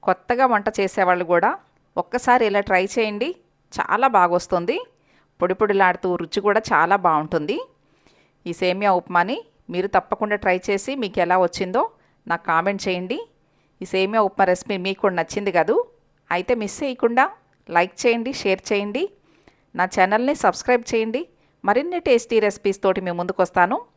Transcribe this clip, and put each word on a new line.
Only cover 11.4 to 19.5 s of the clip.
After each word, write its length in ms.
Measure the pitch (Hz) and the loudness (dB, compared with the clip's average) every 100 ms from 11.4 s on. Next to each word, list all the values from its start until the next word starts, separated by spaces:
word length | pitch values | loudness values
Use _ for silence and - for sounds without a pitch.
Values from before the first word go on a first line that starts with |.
| 180 | 2
వచ్చిందో 380 | 175 185 202 403 _ _ _ - | -2 -4 -2 -2 _ _ _ -8
నాకు 140 | 170 - | -6 -2
కామెంట్ 340 | 165 180 196 196 | -2 0 -4 -4
చేయండి. 320 | 180 180 285 466 _ _ _ _ _ | -4 -4 -8 -10 _ _ _ _ _
ఈ 40 | 185 190 | -6 -2
సేమియా 280 | 190 220 202 | 0 2 0
ఉప్మా 180 | - 185 | 2 2
రెసిపీ 240 | 180 - 196 185 | 2 -2 -4 -4
మీకు 140 | 190 202 | 0 0
కూడా 120 | 180 | 0
నచ్చింది 340 | 165 - 202 175 | -4 -4 -2 0
కదూ? 180 | 165 294 494 _ _ _ _ 175 | 2 0 -2 _ _ _ _ -6
అయితే 180 | 185 247 | -2 -2
మిస్ 160 | 208 - 285 | -2 -6 -8
చేయకుండా 420 | 254 233 233 285 - _ _ _ 175 | -2 0 2 0 -2 _ _ _ 0
లైక్ 180 | 185 - 247 | 0 0 0
చేయండి, 280 | 233 226 269 | 0 -2 -4
షేర్ 200 | - 190 - | -2 -2 0
చేయండి, 340 | 208 202 220 381 _ _ _ _ | -2 -2 -4 -6 _ _ _ _